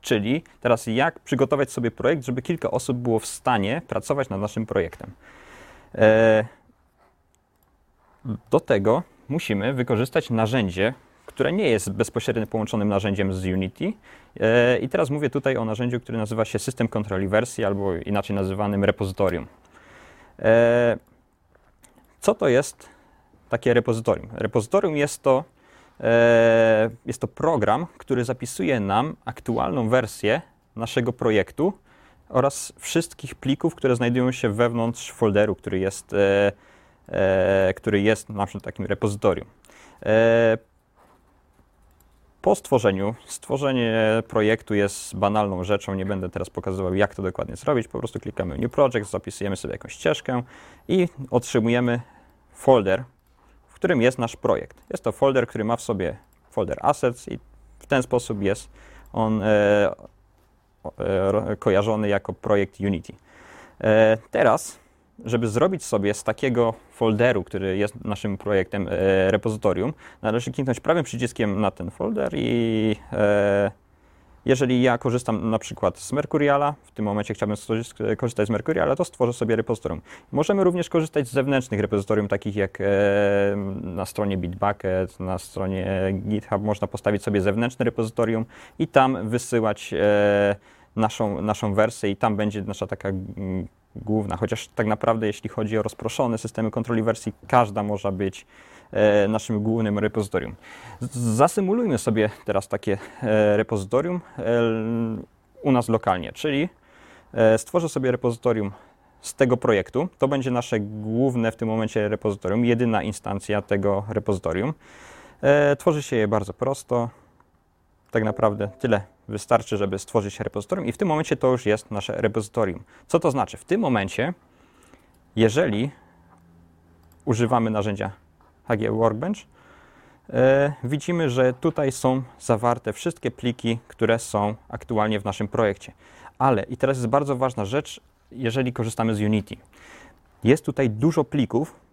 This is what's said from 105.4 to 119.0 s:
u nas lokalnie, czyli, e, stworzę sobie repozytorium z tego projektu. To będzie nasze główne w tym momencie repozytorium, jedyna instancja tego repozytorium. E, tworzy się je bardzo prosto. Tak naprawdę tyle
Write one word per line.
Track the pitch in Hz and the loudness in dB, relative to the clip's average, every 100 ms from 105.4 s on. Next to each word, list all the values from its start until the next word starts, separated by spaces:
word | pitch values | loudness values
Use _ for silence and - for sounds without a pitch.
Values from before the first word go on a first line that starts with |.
| _ _ | _ _
u | - | 0
nas | 127 117 | 2 2
lokalnie, | 113 - 90 76 | 0 0 -2 -4
czyli, | - 156 139 170 _ _ - - - _ | -6 -4 -2 -4 _ _ -20 -20 -20 _
e, | - 113 113 | 2 4 4
stworzę | - 180 165 | 2 -2 -2
sobie | 147 131 | -2 -2
repozytorium | 123 123 117 127 113 101 95 - _ _ _ | 0 -2 0 0 0 -2 -8 -20 _ _ _
z | - | -16
tego | - 131 120 | 0 2 2
projektu. | 123 104 92 120 180 _ | 4 2 2 -2 -4 _
To | 135 | 0
będzie | 139 131 | 0 0
nasze | 123 120 113 | -2 -2 -4
główne | 101 107 107 113 135 123 113 | -4 -8 -4 0 0 2 -2
w | - | -2
tym | 113 | -4
momencie | 110 110 - 104 | -2 -2 -2 -2
repozytorium, | 104 107 101 92 104 120 | -2 -2 -2 -2 0 2
jedyna | 117 120 110 | 2 2 0
instancja | 78 101 - 98 - 104 | -2 -6 -6 -8 -2 -4
tego | 101 101 101 98 101 | 0 -2 0 -2 -2
repozytorium. | 113 - 98 - 85 117 156 - - - - - - | -6 -2 -2 -2 -2 -2 -4 -12 -20 -20 -20 -20 -4
E, | 135 143 147 143 | 2 4 4 2
tworzy | - 151 | 0 0
się | 139 120 | -2 0
je | 107 | 2
bardzo | 107 98 | 0 -2
prosto. | 92 123 135 - 123 117 - _ _ _ _ _ _ _ _ _ | -6 -4 -4 -2 -2 -2 -8 _ _ _ _ _ _ _ _ _
Tak | 117 | -2
naprawdę | 110 107 110 104 101 - | -2 0 0 0 -6 -4
tyle | 123 107 | 0 0